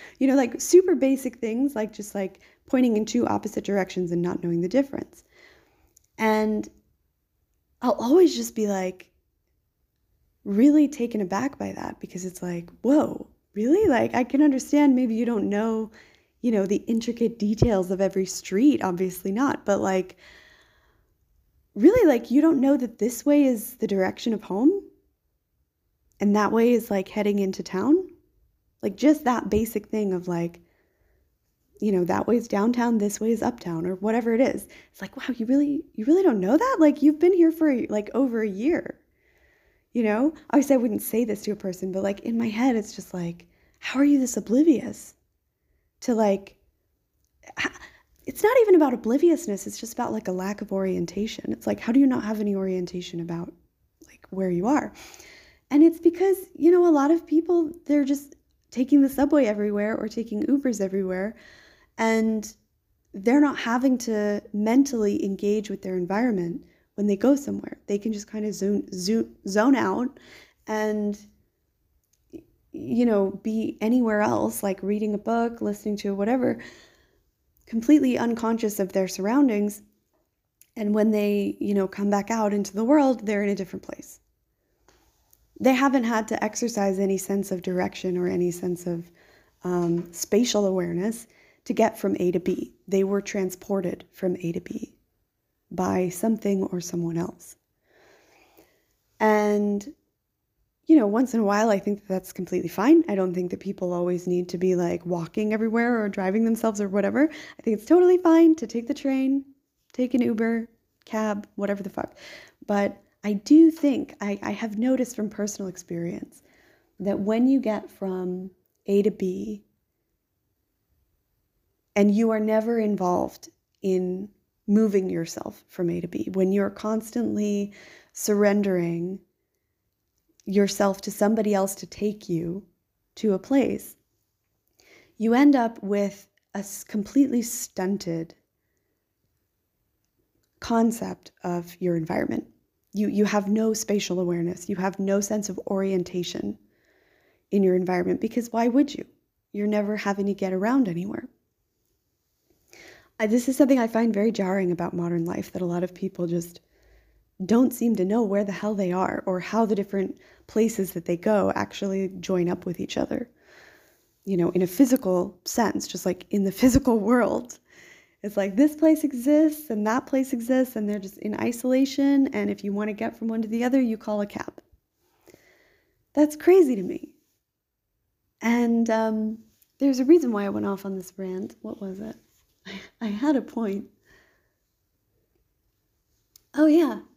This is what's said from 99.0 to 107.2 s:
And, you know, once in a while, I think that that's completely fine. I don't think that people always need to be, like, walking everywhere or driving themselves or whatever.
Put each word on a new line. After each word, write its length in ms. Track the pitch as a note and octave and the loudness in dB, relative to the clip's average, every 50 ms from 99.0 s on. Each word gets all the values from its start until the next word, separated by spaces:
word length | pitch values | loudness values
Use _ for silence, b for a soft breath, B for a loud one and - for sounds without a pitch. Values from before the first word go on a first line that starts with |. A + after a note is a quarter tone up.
| _ _ _ - | _ _ _ 0
And, 640 | A3 G#3+ G#3+ G#3+ G#3 G#3 G#3 G#3 G#3 G#3 G3+ G3+ - C#4+ D#4+ _ _ _ _ _ _ _ _ _ _ _ _ _ _ _ _ _ _ | 2 2 4 4 2 2 0 0 0 0 -2 -4 -6 -10 -16 _ _ _ _ _ _ _ _ _ _ _ _ _ _ _ _ _ _
you 100 | - D#4+ | 4 6
know, 100 | D4+ A3 | 6 6
once 260 | G3+ G3+ A3+ C4 A#3 - | 4 2 2 0 0 0
in 60 | A#3 | 0
a 60 | A3 | 0
while, 260 | G3 G3+ G#3 A3 A#3 | 2 2 2 4 2
I 80 | G#3 G3 | 2 2
think 220 | G3 G#3 G#3 G3+ | 0 -2 -4 -4
that 80 | - - | -4 -6
that's 240 | F#3+ F#3 F#3 - - | -6 -6 -6 -8 -10
completely 360 | - F#3 F3 F#3 F3+ F#3 E3 | -10 -8 -6 -6 -6 -6 -6
fine. 360 | - - G3+ C4 D#4+ F4 D#4+ - | -4 0 4 6 6 6 6 2
I 60 | G#3 | 0
don't 180 | F#3+ F#3 F#3 F3 | -2 -2 -2 -2
think 200 | F3+ F3+ F3+ G3 | -4 -4 -6 -6
that 80 | - | -8
people 320 | - F#3+ G3 - F#3+ F3+ F3 | -8 -8 -8 -6 -4 -4 -2
always 340 | F3 F3 F3+ F3+ F3 F3 | -2 -2 -2 -2 -2 -2
need 220 | F#3 F3 F3 F3+ F3+ | -2 -2 -2 -2 -4
to 100 | - F3 | -4 -2
be, 160 | F3+ F#3 F#3 | 0 0 2
like, 320 | F3 F3 E3+ E3+ F3 - | 2 0 0 -2 -4 -4
walking 460 | F3 F3+ E3+ E3 E3 - A3+ G#3+ G#3+ G#3+ | -4 -6 -6 -6 -6 -4 -4 -2 -2 -2
everywhere 500 | G#3+ A3 A3+ G#3+ A#3 A#3 A#3+ B3 A3+ G#3+ | -2 -2 0 0 0 0 0 0 0 -2
or 60 | G#3 | -4
driving 360 | G3 - F#3+ F#3+ F#3+ A3 A3+ | -4 -4 -2 0 0 0 2
themselves 360 | A3+ A3+ A3+ - A3+ G#3+ G3+ | 0 0 0 0 -2 -2 -2
or 80 | G#3 G3 | -4 -2
whatever. 420 | F#3 G#3 F#3+ G3 G#3 A#3+ | 0 0 0 0 2 2